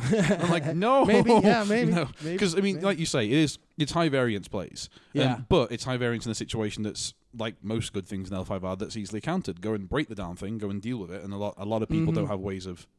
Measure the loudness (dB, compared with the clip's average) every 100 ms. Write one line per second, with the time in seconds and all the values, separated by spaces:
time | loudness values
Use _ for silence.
0 | 2 4 4 2 2 2 0 0 4 4
1 | 6 6 8 8 8 4 4 2 4 2
2 | 0 -4 -4 0 2 2 0 2 0 0
3 | 0 0 2 4 2 -2 _ -4 0 2
4 | 2 2 2 0 -4 -8 -8 -12 -16 -18
5 | _ 0 2 0 2 4 4 -2 -4 0
6 | 0 0 -4 -4 -4 -4 -4 -4 -6 -6
7 | -10 -12 _ -8 -8 -6 -4 -4 -4 -6
8 | -6 -8 -6 -6 -4 -4 -4 -4 -6 -8
9 | -8 -6 -2 -2 -4 -6 -4 -4 -4 -4
10 | -4 -8 -10 -8 -8 -6 -6 -6 -6 -6
11 | -8 -10 -8 -6 -6 -6 -4 -2 0 0
12 | 0 0 -2 -2 -4 -6 -8 -12 -16